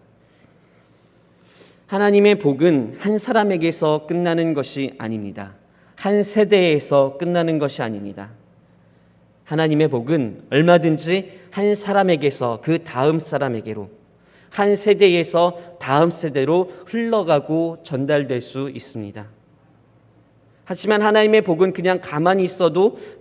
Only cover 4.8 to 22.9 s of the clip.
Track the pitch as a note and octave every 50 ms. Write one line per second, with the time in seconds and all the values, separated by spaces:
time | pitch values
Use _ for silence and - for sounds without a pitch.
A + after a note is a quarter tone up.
4.8 | C3+ B2 - - A2+ A2 A2+ G#2+ G2+ G2+ - G#2 G2 G2 G2+ _ _ _ _ _
5.8 | _ _ _ - - G3 G#3 G#3 G3+ G3+ - G#3+ G#3 F#3 G#3 F#3 F3+ E3 D3+ C#3+
6.8 | - - C#3+ C#3 C3+ C3+ C#3 - F3 F3 F3 F3 E3 E3 D#3+ D3 C#3+ C#3 - -
7.8 | B2 A2 G#2+ G2+ G2+ G2+ F#2 G2 G2 A2+ A2+ - _ _ _ _ _ _ _ _
8.8 | _ _ _ _ _ _ _ _ _ _ _ _ _ - D3+ D#3+ D#3+ D#3 D3+ D3+
9.8 | D#3 D3 C3 A#2 A#2 C#3 E3 D3+ A#2+ G#2+ F#2+ - - - C3 D3 E3 F3 F3+ E3+
10.8 | D#3+ E3 D#3 D#3 D#3 E3 F#3 G3 F#3 - - - - - - G3 G3+ G#3 G#3 G3+
11.8 | - G3+ G3 G3+ F#3+ F#3 E3 C3+ D3 C#3 C#3 - B2+ A#2+ A2+ G#2+ - D#3 E3 D#3+
12.8 | - - - B2 C#3 D#3 D#3+ D#3+ D#3+ - D3+ C3+ C#3 C3 A#2 A2 G#2+ A2+ G#2+ G#2
13.8 | G2 - - _ _ _ _ _ _ _ _ _ _ _ - - G3+ G3+ G3+ G3+
14.8 | G#3 G#3+ G3+ - G3+ F#3 F3 E3+ D#3 - E3+ E3+ F3 F3+ F3 - - - - -
15.8 | - C3 C#3 D3 E3 F3 E3 - E3+ D3+ C3+ C#3 C3 D3 E3+ F3+ F3+ F3+ - -
16.8 | - - A3 A#3 A#3 A3+ A3+ G#3 E3+ E3 D3+ C#3+ C#3+ D3+ D#3 E3 E3 E3 E3 E3
17.8 | - - D3 B2+ C#3 C#3+ D3+ D3 C#3 B2+ B2+ A#2+ - - - C3+ C#3 C#3 C3 A#2
18.8 | - - - A2+ G#2 G2+ - G#2+ G#2 A2 A2 _ _ _ _ _ _ _ _ _
19.8 | _ _ _ _ _ _ _ _ _ _ _ _ _ _ _ _ _ - F3+ -
20.8 | G3 G3+ G#3+ G#3 G#3+ G#3+ G#3 G#3+ G#3+ G#3+ A3 G#3+ G#3+ F#3 E3 D#3+ F#3+ F#3+ F#3 F3+
21.8 | E3+ F#3 F#3 F3+ - - D3 D3+ E3 F3+ F#3+ G3 F3+ F3 - - F3+ E3 D#3 F3+
22.8 | G3 A#3